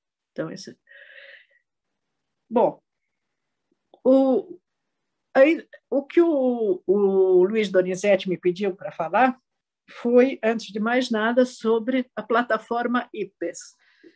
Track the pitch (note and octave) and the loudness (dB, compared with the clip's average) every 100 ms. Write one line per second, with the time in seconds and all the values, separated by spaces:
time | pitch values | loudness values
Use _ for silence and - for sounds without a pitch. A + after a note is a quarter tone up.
0 | _ _ _ - D#3+ - - - _ - | _ _ _ -12 -12 -12 -18 -20 _ -20
1 | - - - - _ _ _ _ _ _ | -20 -20 -20 -20 _ _ _ _ _ _
2 | _ _ _ _ - A3+ F#3 - _ _ | _ _ _ _ -6 0 0 -2 _ _
3 | _ _ _ _ _ _ _ _ _ - | _ _ _ _ _ _ _ _ _ -6
4 | B3 C4+ C4+ A#3+ - - _ _ _ _ | 2 4 4 0 -2 -16 _ _ _ _
5 | _ _ _ C4+ C#4 E4 - - - C4 | _ _ _ 4 4 2 -6 -20 -6 -6
6 | C#4 - E4+ D4 B3+ A#3+ G#3+ F3+ - G3+ | -2 2 2 2 0 0 -2 -2 0 2
7 | G3 F#3+ F#3+ F3+ F#3 A3 G3+ F#3 F3+ F#3 | 2 4 4 4 4 0 0 0 0 -2
8 | G#3 G3 G3 F3 F3+ F3 G3+ F#3 F3+ - | 0 0 0 -4 -4 -2 -4 -6 -12 -8
9 | D#3+ G3 B3+ B3 _ _ _ _ _ - | -4 0 0 0 _ _ _ _ _ -8
10 | A#3+ B3 C4 C4 A3 A3+ - G#3 G#3+ B3 | 0 4 2 0 -4 -4 -6 -6 -2 -2
11 | B3 A3 A3 A#3+ B3 - A3+ A3+ A3 C4 | -2 -2 -2 0 0 -2 -2 -2 -2 -4
12 | B3 - G#3 A3+ B3 A3 - A#3 A#3+ A#3+ | -4 -10 -4 -2 0 -4 -4 -6 -4 -4
13 | - A3 G3+ - E3+ - - _ _ _ | -6 -10 -12 -8 -10 -10 -18 _ _ _
14 | - | -20